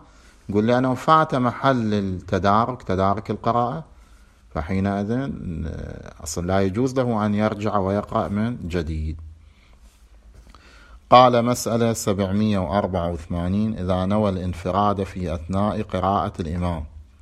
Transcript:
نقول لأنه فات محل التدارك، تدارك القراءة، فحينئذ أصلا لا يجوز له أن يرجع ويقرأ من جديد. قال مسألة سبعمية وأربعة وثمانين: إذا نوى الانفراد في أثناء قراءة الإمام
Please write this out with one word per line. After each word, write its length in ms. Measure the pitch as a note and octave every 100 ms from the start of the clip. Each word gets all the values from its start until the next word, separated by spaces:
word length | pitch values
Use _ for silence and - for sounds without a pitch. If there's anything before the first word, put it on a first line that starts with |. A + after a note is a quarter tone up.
| - - - - -
نقول 180 | G2+ G#2+
لأنه 260 | B2 C3
فات 420 | B2 - D#3+ D#3 C#3
محل 580 | B2 A#2 C3+ C3 A2
التدارك، 920 | G#2 G2 F#2 - G2 G2 G#2 A#2+ B2
تدارك 480 | - F#2 F#2+ G2+ G#2
القراءة، 520 | G#2 A#2 A#2 A#2+ D3+ D#3 - - - - _ -
فحينئذ 840 | E2 D#2+ F#2+ G2 G2+ G2+ A#2+ C#3 - F#2 D#2+ D#2+ E2 D#2+ - - -
أصلا 240 | - - F2
لا 140 | F#2+
يجوز 380 | G2 G2 C3+ C3
له 260 | B2 A2 G#2
أن 100 | G#2
يرجع 420 | G#2+ G#2 G#2 G2+
ويقرأ 500 | F#2+ G2+ - A2+ E2+
من 400 | G2+ A2+ A#2+ F#2
جديد. 540 | F2+ D#2+ D#2 D#2 D#2 - - - - - - - - - - - - - - - - - - -
قال 360 | B2 B2+ B2 A#2
مسألة 480 | B2 G#2 A2+ A#2
سبعمية 680 | A2 - F#2+ F#2+ G2+ G#2+ G2+
وأربعة 500 | E2+ G2+ G#2 F2+ E2+
وثمانين: 680 | E2+ - F2 F2 G2+ A2 G2
إذا 280 | F2+ F#2 F#2
نوى 240 | G#2 G#2
الانفراد 760 | F#2 F#2 F2 F#2 F#2 G#2 G2
في 320 | F#2+ F#2 F2+ D2+
أثناء 460 | D#2+ F#2+ G#2 F#2
قراءة 520 | G#2 F#2 F2+ G2 F#2+ -
الإمام 460 | D#2+ F2 F2 E2 D#2 - - -